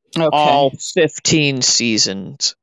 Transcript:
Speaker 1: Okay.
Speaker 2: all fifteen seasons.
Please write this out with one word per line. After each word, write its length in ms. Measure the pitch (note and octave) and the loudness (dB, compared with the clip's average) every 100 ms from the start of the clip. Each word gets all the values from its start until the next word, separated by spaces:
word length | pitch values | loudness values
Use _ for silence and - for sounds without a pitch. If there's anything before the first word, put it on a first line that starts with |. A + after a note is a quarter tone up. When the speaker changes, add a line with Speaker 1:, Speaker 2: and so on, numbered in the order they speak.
| _ E3 | _ -2
Speaker 1:
Okay. 120 | D#3 D3 | 0 2
Speaker 2:
all 360 | D3+ C#3+ C#3 - - - | 4 4 2 0 -6 0
fifteen 680 | D#3 - - E3 C#3+ C3+ | 0 0 0 0 0 0
seasons. 960 | A#2+ - A#2+ G#2+ G#2 G2 G2 C#3 - - | 0 0 0 0 0 -4 -10 -6 -6 -8